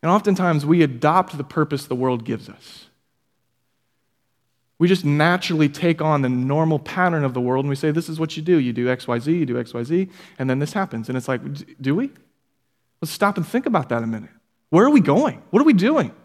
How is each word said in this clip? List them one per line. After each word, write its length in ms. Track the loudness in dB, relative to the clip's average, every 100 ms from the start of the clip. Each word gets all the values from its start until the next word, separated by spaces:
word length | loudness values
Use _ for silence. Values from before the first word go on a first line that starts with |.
And 80 | 2
oftentimes 540 | 2 2 0 2 0 2
we 180 | 4
adopt 540 | 2 2 2 2 0 -6
the 80 | -8
purpose 400 | -2 -2 -4 -6
the 100 | -4
world 300 | -2 -2 -4
gives 240 | -8 -10
us. 380 | -20 -20 -20 -20 _ _ _ _ _ _ _ _ _ _ _ _ _ _ _ _ _ _ _
We 120 | 2
just 160 | 2 2
naturally 640 | 2 2 2 -2 0 0
take 320 | 2 -2 0
on 220 | 0 0
the 40 | 0
normal 500 | -2 0 0 0 0
pattern 460 | -2 -2 0 0
of 100 | -2
the 60 | -2
world 240 | -2 0
and 60 | -2
we 80 | -2
say, 120 | -2
"This 180 | -2 -4
is 100 | -6
what 160 | -6 -6
you 80 |
do. 140 | 0 2
You 160 | 2
do 160 | -2 -2
X, 180 | -2 -2
Y, 100 | -4
Z, 120 | -2
you 140 | -2 0
do 120 | -4
X, 160 | -6
Y, 80 | -8
Z, 280 | -2 -2 -2 -8 -20 _
and 120 | -2
then 100 | -2
this 140 | -2
happens." 340 | -4 -6 -6 -6
And 100 | -6
it's 120 | -4
like, 240 | -4 -4
"D-, 220 | -12 -14 -8
do 160 | -2 -2
we? 160 | -2 -10 _ _ _ _ _ _ _ _
Let's 120 | -12
stop 240 | -2 -2 0
and 100 | -4
think 180 | -4 0
about 220 | -2 0
that 160 | -4
a 20 | -4
minute. 260 | -6 -10 _ _ _ _
Where 140 | 4 6
are 40 |
we 100 | 6
going? 420 | 6 2 2 -4 -2
What 100 | 4
are 40 | 6
we 60 |
doing?" 400 | 6 4 2 -2 -6